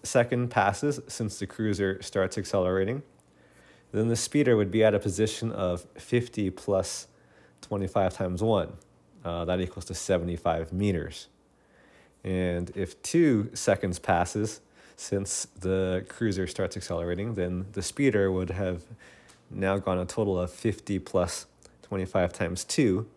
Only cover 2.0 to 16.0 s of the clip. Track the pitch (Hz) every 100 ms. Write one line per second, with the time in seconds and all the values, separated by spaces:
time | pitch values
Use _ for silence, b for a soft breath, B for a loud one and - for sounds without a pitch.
2 | - 101 95 - 95 101 90 95 95 131
3 | - _ _ b b b b b b 104
4 | 110 113 - 147 135 113 101 110 107 101
5 | 101 90 107 - 113 101 92 87 - -
6 | - 123 120 - 95 - - 95 95 -
7 | - b b b b b - 101 95 107
8 | 95 - 92 90 110 104 78 - - _
9 | _ - 87 85 85 90 90 - - 87
10 | - 92 87 85 87 82 80 92 101 87
11 | 78 - - _ _ b b b b b
12 | b _ - 92 90 87 87 - 92 -
13 | - 165 160 113 101 - - 98 98 87
14 | - 87 87 107 104 - _ B B B
15 | - 101 98 - - - 92 95 95 92